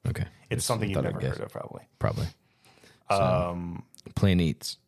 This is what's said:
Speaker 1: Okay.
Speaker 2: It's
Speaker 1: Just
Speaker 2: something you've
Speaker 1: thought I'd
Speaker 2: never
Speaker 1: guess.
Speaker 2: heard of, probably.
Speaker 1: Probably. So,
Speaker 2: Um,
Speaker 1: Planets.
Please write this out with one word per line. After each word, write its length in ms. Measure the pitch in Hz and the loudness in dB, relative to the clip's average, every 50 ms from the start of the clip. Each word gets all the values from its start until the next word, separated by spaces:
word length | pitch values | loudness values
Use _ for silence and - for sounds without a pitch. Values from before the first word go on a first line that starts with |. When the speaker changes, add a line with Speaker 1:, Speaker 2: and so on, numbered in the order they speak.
| - | -2
Speaker 1:
Okay. 180 | - - - - - - - - _ | -4 -2 -2 -4 -6 -8 -20 -8 _
Speaker 2:
It's 60 | - - | -4 -4
Speaker 1:
Just 80 | - | 0
Speaker 2:
something 200 | - 120 110 107 | -2 0 0 0
you've 100 | 98 98 | -2 0
Speaker 1:
thought 100 | 73 64 | 0 -2
I'd 60 | 57 - | -2 -2
Speaker 2:
never 60 | - | -2
Speaker 1:
guess. 160 | 64 65 - | -4 -4 -4
Speaker 2:
heard 80 | - - | -4 -8
of, 40 | - | -10
probably. 300 | - - - - - - - _ _ | -10 -12 -12 -12 -14 -16 -18 _ _
Speaker 1:
Probably. 300 | _ - 52 - - - - - _ _ _ _ _ _ - _ _ - - _ _ _ - | _ -2 0 0 -2 -6 -8 -8 _ _ _ _ _ _ -20 _ _ -20 -20 _ _ _ 0
So, 140 | 101 98 98 | 2 2 4
Speaker 2:
Um, 600 | 92 92 90 90 87 87 90 87 85 87 - - _ - - _ - - | 4 4 2 2 0 -4 -6 -8 -8 -10 -10 -14 _ -20 -20 _ -10 0
Speaker 1:
Planets. 640 | - - 98 90 90 85 78 - _ - - - _ _ | 4 4 6 6 6 4 2 0 _ -8 -12 -12 _ _